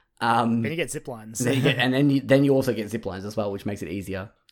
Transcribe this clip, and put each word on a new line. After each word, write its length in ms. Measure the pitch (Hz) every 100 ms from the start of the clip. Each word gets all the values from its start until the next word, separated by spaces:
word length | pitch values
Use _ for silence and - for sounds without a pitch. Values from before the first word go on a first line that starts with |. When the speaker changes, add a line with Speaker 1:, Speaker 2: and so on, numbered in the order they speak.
| _ _
Speaker 1:
Um, 400 | 117 117 117 117
Speaker 2:
Then 80 | 113
you 60 | 165
get 120 | 147
zip 160 | - -
lines. 320 | 117 110 110
Speaker 1:
then 160 | 123 131
you 60 |
get, 160 | 135 127
and 160 | 123
then 160 | 127 143
you, 120 | 139
then 220 | 117 135 139
you 80 | 135
also 180 | 127
get 160 | 107 104
zip 160 | 113 98
lines 200 | 92 101
as 100 | 107
well, 140 | 101
which 140 | 98 101
makes 160 | 101
it 80 | 85
easier. 420 | 98 92 95 101 _ _